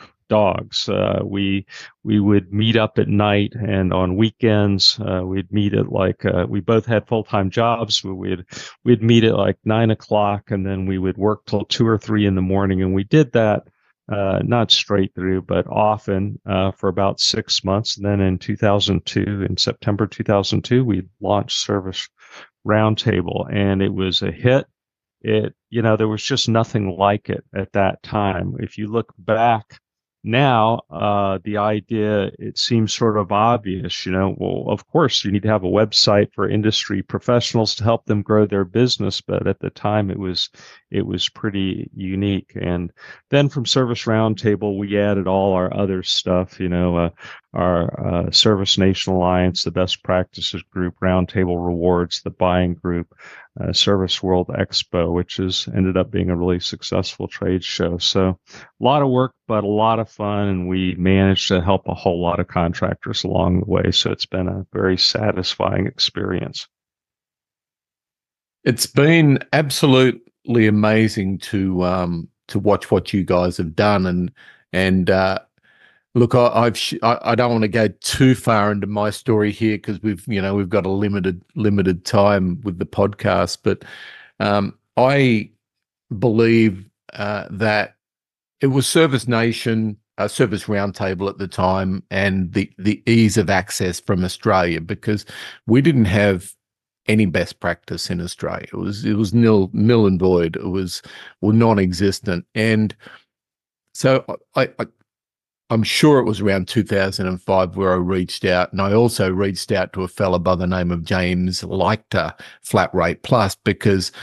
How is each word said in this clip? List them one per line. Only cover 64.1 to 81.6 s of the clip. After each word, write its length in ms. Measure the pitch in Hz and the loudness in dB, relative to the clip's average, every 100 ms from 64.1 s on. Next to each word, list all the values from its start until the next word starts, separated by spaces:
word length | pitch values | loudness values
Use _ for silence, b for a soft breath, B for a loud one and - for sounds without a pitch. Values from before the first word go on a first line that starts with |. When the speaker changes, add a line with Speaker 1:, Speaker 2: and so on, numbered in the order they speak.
Speaker 1:
it's 140 | - - | -4 -6
been 220 | 92 90 | -6 -4
a 180 | 95 95 | -6 -8
very 260 | 101 95 90 | -2 0 2
satisfying 880 | - - 107 92 92 - 95 95 95 | 0 0 -2 -2 -4 -2 -2 0 -2
experience. 840 | - - - 98 92 - - - _ _ _ _ _ _ _ _ _ _ _ _ _ _ _ _ _ _ _ | -2 -4 -4 -4 -4 -6 -12 -18 _ _ _ _ _ _ _ _ _ _ _ _ _ _ _ _ _ _ _
Speaker 2:
It's 240 | 143 113 - | -2 0 0
been 520 | 135 147 170 151 135 - | 4 6 6 6 4 2
absolutely 1160 | 143 143 - 151 131 127 120 _ _ - 117 107 | 0 0 0 4 6 4 2 _ _ -2 2 4
amazing 720 | 104 107 110 110 107 95 95 | 4 4 4 2 0 -4 -4
to, 440 | - 101 95 90 | -6 -4 -2 0
um, 460 | 90 92 87 85 - _ - | 0 0 -2 -4 -8 _ -8
to 120 | 101 | -2
watch 300 | 104 98 - | 0 0 2
what 220 | 98 - | -2 0
you 140 | 101 85 | -2 0
guys 320 | 90 90 87 | 0 0 -2
have 180 | 85 80 | -6 0
done, 300 | 104 101 92 | 2 2 0
and, 260 | 90 90 b b b b | -2 -4 b b b b
and, 380 | 90 92 92 87 | 0 2 2 2
uh, 300 | 95 95 95 _ _ b b b b b | 2 0 -2 _ _ b b b b b
look, 220 | - 123 127 | 0 4 4
I, 120 | 120 | 4
I've 300 | 110 117 101 | 4 0 0
sh-, 180 | - - | -6 -2
I, 160 | 113 120 | 0 0
I 140 | 110 117 | 0 0
don't 180 | 123 | 2
wanna 160 | 117 107 | 2 0
go 180 | 117 107 - | 2 0 -2
too 340 | - - 131 127 | -6 2 4 4
far 340 | - 110 104 | 2 2 2
into 160 | 101 98 | 0 -4
my 260 | 104 104 | -2 -4
story 380 | - - 110 104 | -4 -2 0 0
here 280 | 101 113 107 | 0 -2 -2
'cause 240 | - 101 | -6 -6
we've, 200 | 110 95 - | -4 -6 -4
you 140 | 101 | -4
know, 140 | 98 101 | -2 -2
we've 120 | 92 | 0
got 180 | 101 92 | 0 0
a 40 | |
limited, 520 | 98 104 101 92 90 _ | -2 -2 0 -2 -4 _
limited 480 | 151 | -2